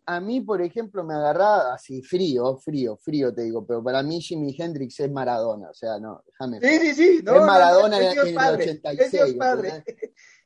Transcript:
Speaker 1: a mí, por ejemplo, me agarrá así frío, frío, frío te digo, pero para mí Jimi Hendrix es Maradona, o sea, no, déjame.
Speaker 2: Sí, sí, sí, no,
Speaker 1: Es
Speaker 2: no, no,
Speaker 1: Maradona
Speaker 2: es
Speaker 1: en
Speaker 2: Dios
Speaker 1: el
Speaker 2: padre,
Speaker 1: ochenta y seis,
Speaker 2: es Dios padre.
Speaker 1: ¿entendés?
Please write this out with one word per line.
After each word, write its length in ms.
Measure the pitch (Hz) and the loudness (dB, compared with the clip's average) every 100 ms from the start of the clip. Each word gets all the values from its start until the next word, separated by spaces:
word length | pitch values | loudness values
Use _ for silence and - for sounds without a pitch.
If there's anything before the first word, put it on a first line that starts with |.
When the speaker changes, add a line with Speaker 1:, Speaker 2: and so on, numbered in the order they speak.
| - | -8
Speaker 1:
a 140 | 175 | -6
mí, 200 | 196 254 | -4 -6
por 200 | 208 190 | -4 -4
ejemplo, 420 | 175 226 220 196 | -4 -6 -10 -8
me 120 | 160 151 | -6 -2
agarrá 580 | 147 160 208 202 127 | 0 2 2 2 0
así 280 | 127 - 131 | -6 -12 -14
frío, 520 | 131 185 185 123 127 135 | -6 -2 0 0 -2 -4
frío, 400 | - 147 127 107 | -6 -4 -4 -6
frío 360 | - 151 127 | -6 -2 -2
te 80 | 117 | -2
digo, 240 | 117 113 101 | -6 -6 -6
pero 180 | 117 | -4
para 200 | 120 131 | -2 -2
mí 180 | 143 170 | -2 -6
Jimi 340 | - 165 143 139 | -6 -6 -6 -6
Hendrix 420 | 170 147 127 - | -8 -8 -10 -6
es 120 | 139 | -6
Maradona, 580 | 139 123 120 113 104 87 | -4 -4 -2 -2 -6 -10
o 20 | |
sea, 260 | - 113 107 | -12 -8 -8
no, 220 | 110 - _ | -10 -16 _
déjame. 340 | - 127 120 | -12 -10 -2
Speaker 2:
Sí, 180 | 254 320 | 2 2
sí, 140 | 330 | 2
sí, 280 | 269 349 349 | 4 4 4
no, 100 | 185 | 6
Speaker 1:
Es 60 | 269 | 6
Speaker 2:
no, 0 | |
no, 60 | 311 | 8
Speaker 1:
Maradona 520 | 185 175 185 208 202 | 8 8 6 4 2
Speaker 2:
es 80 | 185 | 0
Speaker 1:
en 60 | |
Speaker 2:
Dios 160 | 185 180 | 2 0
Speaker 1:
el 60 | 170 | 2
Speaker 2:
padre, 280 | 262 214 | 0 0
Speaker 1:
ochenta 300 | 160 156 - | -2 -6 -6
y 40 | - | 0
seis, 80 | 262 | 0
Speaker 2:
es 60 | |
Dios 220 | 190 160 240 | 2 0 2
padre. 320 | 254 240 190 | -2 -2 -4
Speaker 1:
¿entendés? 440 | 156 - - - _ _ _ | -8 -14 -14 -14 _ _ _